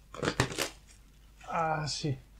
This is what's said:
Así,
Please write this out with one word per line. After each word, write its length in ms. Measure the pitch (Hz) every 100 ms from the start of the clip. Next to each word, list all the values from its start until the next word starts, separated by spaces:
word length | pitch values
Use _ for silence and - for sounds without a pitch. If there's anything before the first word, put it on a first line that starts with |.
| - - - - - - - - - - - - - - -
Así, 680 | 175 160 156 151 - 156 131 -